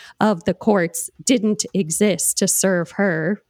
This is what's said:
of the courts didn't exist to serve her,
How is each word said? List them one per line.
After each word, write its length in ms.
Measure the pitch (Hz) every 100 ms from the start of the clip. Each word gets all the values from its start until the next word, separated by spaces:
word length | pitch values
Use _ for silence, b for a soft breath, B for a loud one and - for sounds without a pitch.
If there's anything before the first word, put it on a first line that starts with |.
| B -
of 240 | 208 180 -
the 80 |
courts 560 | 175 - 202 170 - - - -
didn't 400 | 247 214 214 -
exist 640 | 190 156 - 214 180 - -
to 100 | 185
serve 440 | - 190 180 170
her, 500 | - 196 160 160 202 _